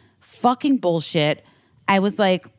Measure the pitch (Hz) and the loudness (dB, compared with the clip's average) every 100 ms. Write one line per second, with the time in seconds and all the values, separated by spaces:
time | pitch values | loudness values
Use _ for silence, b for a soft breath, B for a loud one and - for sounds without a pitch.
0 | b b - - 240 247 302 262 180 165 | b b -20 -2 -2 0 0 0 0 -2
1 | - 165 151 - b b b b - 196 | -2 -2 -2 -2 b b b b 0 0
2 | 202 202 196 180 - | 0 0 0 0 -6